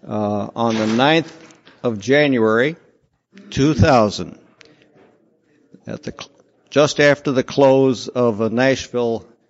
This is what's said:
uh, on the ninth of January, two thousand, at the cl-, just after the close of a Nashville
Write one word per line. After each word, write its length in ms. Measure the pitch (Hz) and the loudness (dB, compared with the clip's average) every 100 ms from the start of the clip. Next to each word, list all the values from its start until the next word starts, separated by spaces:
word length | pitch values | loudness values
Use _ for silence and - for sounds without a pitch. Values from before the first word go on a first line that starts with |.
| - | -10
uh, 420 | 104 104 104 101 - | -6 -4 -4 -8 -4
on 200 | 117 113 | -4 -2
the 100 | 110 | -2
ninth 520 | 113 135 160 - - - - _ _ | 0 2 2 -2 -14 -20 -20 _ _
of 160 | 123 110 | -6 -6
January, 760 | 98 143 147 131 110 110 135 170 _ _ _ _ _ - - | 0 2 2 2 2 2 0 -4 _ _ _ _ _ -20 -12
two 220 | - 139 | -2 0
thousand, 640 | 151 160 131 107 95 85 - _ _ - _ _ _ _ _ _ _ _ _ _ - - | 2 4 4 2 -2 -12 -14 _ _ -20 _ _ _ _ _ _ _ _ _ _ -20 -16
at 160 | - | -14
the 80 | - | -14
cl-, 180 | - - _ _ _ _ | -16 -20 _ _ _ _
just 300 | - 147 - | 0 0 2
after 320 | 147 139 - | 2 2 0
the 100 | 127 | -2
close 680 | 127 - 135 135 135 113 - | -2 2 4 4 2 0 -6
of 320 | - 123 101 | -2 -2 0
a 80 | 110 | -2
Nashville 760 | 113 131 131 - 120 120 113 98 _ _ | 0 0 0 -4 -6 -4 -6 -10 _ _